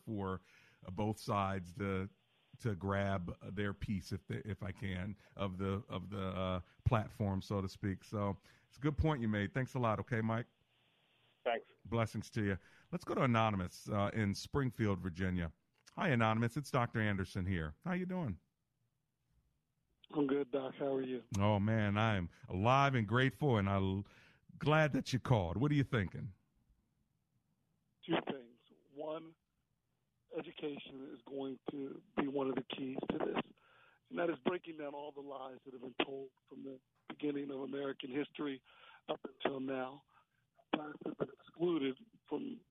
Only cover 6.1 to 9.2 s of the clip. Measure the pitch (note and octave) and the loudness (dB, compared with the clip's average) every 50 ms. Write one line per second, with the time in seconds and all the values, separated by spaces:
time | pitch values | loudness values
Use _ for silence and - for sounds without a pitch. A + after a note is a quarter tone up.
6.1 | G2+ G2+ F#2+ F#2+ F#2 F#2 F#2+ F#2 F#2 F2+ - - - _ - - B2 A2 G2+ - | -6 -4 -4 -4 -2 -2 0 0 0 -2 -4 -8 -6 _ 2 4 4 4 2 0
7.1 | - - A2 G2 F#2+ F#2+ - - G#2+ G2 F#2+ F#2+ - - - G2+ F#2 - - - | -2 0 0 2 2 0 0 0 0 0 0 -2 -4 -4 -2 -2 -2 -2 -6 -6
8.1 | - G#2 G2+ G2+ F#2+ - _ - - _ _ _ - - B2 D3+ D3 - - D#3+ | -2 0 0 0 0 -2 _ -20 -20 _ _ _ -10 -4 -2 -2 2 4 4 4
9.1 | D3+ B2+ | 4 2